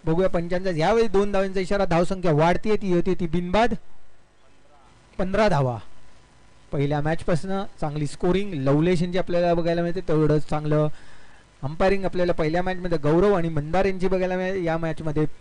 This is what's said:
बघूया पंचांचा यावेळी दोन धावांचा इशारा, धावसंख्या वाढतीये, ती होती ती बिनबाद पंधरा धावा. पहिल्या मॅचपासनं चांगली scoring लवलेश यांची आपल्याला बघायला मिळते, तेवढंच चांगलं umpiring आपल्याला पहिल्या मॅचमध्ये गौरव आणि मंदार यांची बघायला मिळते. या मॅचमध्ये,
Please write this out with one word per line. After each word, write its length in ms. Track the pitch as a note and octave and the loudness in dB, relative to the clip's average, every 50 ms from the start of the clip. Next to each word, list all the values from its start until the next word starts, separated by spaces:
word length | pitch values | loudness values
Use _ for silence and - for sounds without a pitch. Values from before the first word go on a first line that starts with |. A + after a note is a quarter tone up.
| - | 0
बघूया 240 | D#3 D#3+ E3+ F#3+ F#3 | 0 0 2 2 2
पंचांचा 420 | - F3 E3+ F3 F3+ F3+ F#3 F#3+ | 2 0 -2 -2 -4 -2 -2 -2
यावेळी 380 | F3+ D3+ D#3 F3+ G#3+ A#3 A3+ G3+ | -2 0 2 2 2 2 2 4
दोन 240 | F#3 G3 G3+ G3+ G3+ | 4 2 2 2 0
धावांचा 280 | F#3+ G3 G3 F#3+ G3 | 0 -2 0 -2 -4
इशारा, 240 | F#3+ F3+ G3+ G3+ G3 | -2 0 0 0 0
धावसंख्या 480 | F3 E3 E3 F3+ - G3 F#3 F3+ F3+ D#3 | 2 2 2 2 0 0 0 0 2 2
वाढतीये, 440 | C#3+ D#3 E3+ F3+ F#3+ - G#3+ G#3 | 4 4 4 2 0 2 0 0
ती 160 | G3+ G#3+ G3 F3 | 0 2 2 2
होती 220 | F3 F3 F#3+ F3+ | 2 2 2 0
ती 120 | - F#3+ | 0 0
बिनबाद 480 | E3 D#3 F3 F3 F3 F3+ G3+ A#3 A#3+ G#3+ - - - - - - - - - - _ _ - - - - - - - - - - - - - - - - - | 0 0 -2 -2 0 2 2 2 2 0 -2 -6 -10 -10 -10 -10 -12 -14 -18 -20 _ _ -20 -20 -20 -20 -20 -20 -20 -20 -20 -20 -20 -20 -20 -20 -20 -6 -4
पंधरा 300 | G3 F#3 F#3+ G3+ A3 G#3 | -4 -2 2 2 2 2
धावा. 300 | F3 C#3+ C#3 B2+ A#2+ G#2+ - - - - - - - - - - - - - - - - - - - | 4 2 0 0 -2 -6 -8 -10 -12 -12 -12 -14 -16 -18 -20 -20 -20 -20 -20 -20 -20 -20 -16 -8 -4
पहिल्या 280 | D3+ C#3 C#3 D3 D3 | -2 -2 0 0 -2
मॅचपासनं 640 | C#3+ D#3 E3 - - - F#3 D3+ - F#3+ G3 G3 G3 - - - | 0 -2 -2 -2 0 0 0 0 0 -2 -4 -4 -4 -6 -8 -6
चांगली 260 | - D#3 C#3+ D3+ D3+ | -6 -4 -4 -4 -4
scoring 480 | C#3+ - - - F3+ F3+ F#3 G3+ G3+ F#3 | -6 -6 -2 0 0 0 0 -2 -4 -4
लवलेश 480 | D3 C3 C#3 C#3 D3 D#3+ F3 F#3 D#3+ E3+ | -2 0 2 2 2 2 2 2 2 0
यांची 160 | F3+ F3 F#3 | 0 -2 -4
आपल्याला 360 | E3 - F3 E3+ F3 F3 E3+ | -2 0 0 0 2 2 2
बघायला 280 | E3+ E3+ E3 E3+ F3 E3+ | 2 0 0 0 0 -2
मिळते, 180 | E3+ F3 F#3+ | -2 -2 -4
तेवढंच 460 | F3+ - D#3+ D#3 D#3 D3+ D3+ D3+ C#3+ | -2 0 2 2 4 4 4 2 2
चांगलं 420 | - D3+ D3+ D3+ D3+ D3+ D3+ D3+ D3+ D3+ - - - - - - - - - - - - - - | 0 -2 -4 0 0 2 2 2 0 -2 -4 -8 -14 -14 -14 -14 -16 -20 -20 -20 -20 -18 -10 -8
umpiring 420 | C3+ D#3 D#3+ G3 F#3+ G3+ G3+ F#3+ | -8 -4 0 0 2 2 2 0
आपल्याला 280 | F3 - F3 F3+ F3 E3+ | -2 0 0 0 0 2
पहिल्या 300 | - E3 D3+ D#3+ F3 F3+ | 0 0 0 0 0 -2
मॅचमध्ये 360 | F3+ F#3 F#3 F3+ F3+ E3+ D#3 | -2 -4 -4 -2 -2 -2 0
गौरव 340 | C#3 D3 D#3 E3+ F#3+ G#3 G3+ | 2 2 4 4 4 4 4
आणि 160 | F3+ E3+ E3 | 2 2 0
मंदार 360 | E3 D3+ C#3+ D3+ E3 F#3 G3 | -2 -2 -4 0 0 2 2
यांची 240 | G3 G3 F#3+ F3 F#3+ | 2 0 2 0 2
बघायला 280 | F#3 F#3 F#3 F#3 F#3 | 2 2 0 0 -2
मिळते. 280 | F#3 F#3 F#3 F#3+ G3 F3 | -2 -2 -2 -2 -2 -2
या 140 | E3 D#3+ E3 | -2 -2 -2
मॅचमध्ये, 480 | E3 D#3+ D#3 D#3 D#3+ D#3+ D3 D3 D3+ D3+ - - | -2 -2 -4 -4 -4 -2 0 0 0 0 -2 -4